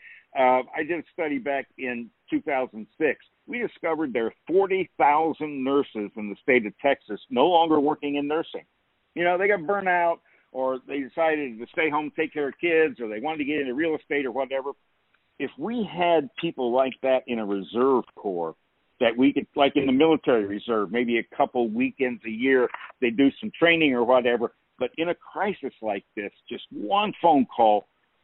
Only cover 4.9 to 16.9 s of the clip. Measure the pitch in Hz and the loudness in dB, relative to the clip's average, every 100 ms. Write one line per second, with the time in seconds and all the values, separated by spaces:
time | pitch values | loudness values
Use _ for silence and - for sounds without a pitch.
4.9 | - 147 147 160 131 156 143 131 143 131 | 2 4 4 2 -2 -6 -4 0 0 0
5.9 | 110 101 - 104 98 - 127 104 - 139 | -4 -8 -8 -10 -8 2 2 2 -2 0
6.9 | 135 _ 101 - 120 151 175 165 156 143 | 0 _ -12 -4 2 4 4 4 4 2
7.9 | 151 143 143 143 151 160 - - _ _ | -2 -4 -4 -2 -4 -4 -10 -18 _ _
8.9 | _ _ - 175 180 202 202 151 202 190 | _ _ -2 0 2 2 0 0 -2 0
9.9 | 180 170 170 _ _ _ 131 131 131 - | 2 2 -2 _ _ _ -4 -4 -4 -6
10.9 | 143 127 - 160 156 139 110 117 - 160 | -8 -8 -2 0 0 -4 -8 -10 -2 0
11.9 | 151 151 - 160 151 143 - 175 160 156 | -2 -4 -4 -6 -4 -6 -4 0 2 2
12.9 | 123 113 107 143 160 135 151 135 123 165 | 0 -8 -6 -6 -6 -4 -4 -4 -2 -2
13.9 | 151 - 147 135 117 131 135 135 - _ | -4 -4 -4 -4 -4 -4 -4 -6 -10 _
14.9 | _ _ _ _ _ 135 - 170 240 185 | _ _ _ _ _ -10 -8 -6 -4 -6
15.9 | 156 175 165 139 - 170 - 123 123 131 | -2 2 2 0 -6 -8 -4 0 2 2